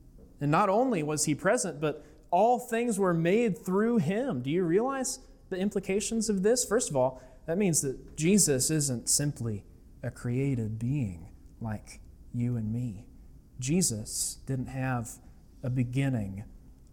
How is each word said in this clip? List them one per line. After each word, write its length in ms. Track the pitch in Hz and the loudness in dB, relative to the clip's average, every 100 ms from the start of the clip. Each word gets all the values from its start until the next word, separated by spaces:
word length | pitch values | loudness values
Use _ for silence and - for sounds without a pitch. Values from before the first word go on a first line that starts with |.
| - - - - | -20 -20 -20 -4
And 120 | 175 | 2
not 180 | 160 202 | 4 4
only 320 | 202 262 196 | 4 2 2
was 240 | 147 151 170 | 0 0 0
he 80 | |
present, 480 | 143 185 240 190 143 | 2 2 2 0 -2
but 240 | 156 - - - - | -2 -4 -10 -20 -2
all 300 | 175 220 247 | 2 4 2
things 400 | 247 226 240 196 | 0 -2 0 0
were 140 | 190 | 2
made 440 | 170 165 208 240 175 | 2 4 4 2 0
through 400 | - 190 220 240 | 0 2 4 2
him. 460 | 147 202 269 131 | 2 0 -2 -2
Do 80 | 127 | -2
you 120 | 165 | 0
realize 560 | 175 180 247 269 254 - - - - | 2 2 2 -2 -4 -8 -14 -20 -10
the 80 | 185 | -4
implications 720 | 202 208 - 196 208 226 214 | -2 -2 -2 -2 -2 -2 0
of 140 | 196 | 2
this? 200 | 196 240 | 2 2
First 260 | - 196 - | 2 0 2
of 60 | 139 | 2
all, 260 | 127 131 - - - | 0 -2 -14 -12 -4
that 120 | 170 | 0
means 240 | 202 151 | 2 2
that 340 | 143 123 - - | -2 -6 -10 -2
Jesus 540 | 156 208 - 180 - | 4 4 4 2 2
isn't 400 | 156 139 120 - | 0 0 -2 0
simply 560 | - 147 139 117 101 - - - - | 0 0 -4 -6 -6 -10 -20 -20 -12
a 80 | 123 | -12
created 720 | - 123 123 139 127 110 110 | -8 -4 -2 0 0 -2 -4
being 480 | 120 147 110 85 92 - - - | -2 -2 -4 -6 -14 -20 -20 -12
like 400 | 113 104 - - - - - | -8 -8 -10 -20 -20 -20 -10
you 220 | 123 120 120 | -4 -2 -2
and 160 | 107 | -2
me. 340 | 117 123 95 - - - - - - | -4 -6 -8 -14 -20 -20 -20 -18 -8
Jesus 800 | 127 175 170 110 110 - - - - | 0 2 2 -2 -6 -6 -6 -6 -6
didn't 220 | 135 123 | -6 -4
have 520 | 131 131 127 113 - - - - - | -4 -2 -2 -6 -12 -20 -20 -20 -10
a 80 | 127 | -4
beginning 760 | 127 120 127 139 123 101 98 - - - - - | -2 0 0 0 0 -2 -8 -12 -16 -20 -20 -16